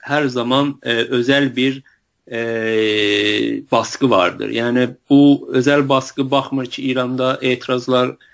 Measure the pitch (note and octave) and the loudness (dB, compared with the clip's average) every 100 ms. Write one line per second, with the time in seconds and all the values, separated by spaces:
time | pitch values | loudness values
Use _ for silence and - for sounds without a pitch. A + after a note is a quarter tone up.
0 | - C#3+ C#3 B2 A#2+ C3+ C#3+ C#3 - A#2 | -4 -2 -2 -2 0 0 0 -4 -4 -2
1 | A#2 B2+ A#2+ C#3 C#3 B2 C3 C3+ - _ | 0 0 2 2 2 0 -2 -2 -10 _
2 | _ _ - A#2 A#2 A2+ A2+ A2 A2 G#2+ | _ _ -12 -8 -4 -4 -2 0 2 0
3 | G#2 G#2 G#2 G#2+ A2+ A2+ - A#2 A2 - | 0 0 0 0 -2 -4 -2 -2 0 -2
4 | C3+ G2 F2+ F#2 G#2+ A#2 A#2+ B2 B2 - | 2 4 2 -2 -6 -4 -2 0 -2 -4
5 | - C#3+ C#3+ C#3 - C3 B2 C#3+ C#3 C3 | 2 6 6 4 0 0 2 2 2 0
6 | C3 - C3 C3+ C3 C3+ B2 - C3+ B2+ | -2 -6 -2 -2 -2 -4 -6 -6 -4 -2
7 | B2 B2+ B2+ C3 C3 B2 - B2+ B2 B2+ | -2 -2 -2 -2 -2 -2 -2 -4 0 0
8 | B2+ - _ | 0 -4 _